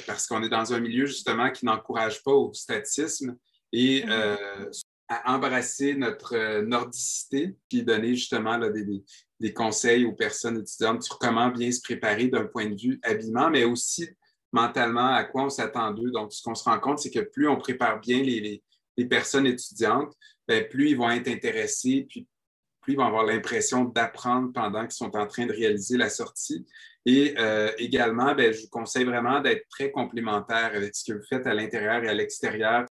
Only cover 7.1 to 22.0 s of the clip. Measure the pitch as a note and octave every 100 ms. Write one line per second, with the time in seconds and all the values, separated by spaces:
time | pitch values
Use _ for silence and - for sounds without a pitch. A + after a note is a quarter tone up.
7.1 | - - C#3 F#3 - - - - A2 A2+
8.1 | B2 - A#2+ A2 A#2 A2 G#2+ G2+ G2 -
9.1 | - _ - A2 - A2 G#2 A#2+ A#2+ A#2
10.1 | G2+ G#2 - A#2 A2+ G2+ - A2+ A#2+ -
11.1 | - A#2+ A2+ B2 A#2+ A#2+ B2 - A2+ A2
12.1 | G#2 B2+ A#2 G2+ A2 G#2+ G2+ B2 C3 -
13.1 | - A2 A#2 D#3+ C#3+ A#2+ A#2+ - - E3+
14.1 | _ _ _ - A#2+ A#2+ C3 A#2 A#2+ C3
15.1 | A#2+ - C3 C#3 C3 A2 A#2+ A2 G#2+ B2
16.1 | A#2 G#2 - A#2 A2+ A#2+ A2+ C3+ D3 B2+
17.1 | A#2+ G2+ C3+ D3 C3 - B2 A#2+ G#2+ A2+
18.1 | B2+ C3+ A2+ G#2 G2+ _ _ _ - B2
19.1 | A#2+ - C#3 C3+ B2 - - D#3 - D3+
20.1 | - - _ - A2 - B2+ D3 B2+ A#2+
21.1 | A#2+ B2+ A2 A2+ A2 G#2+ - B2+ C3+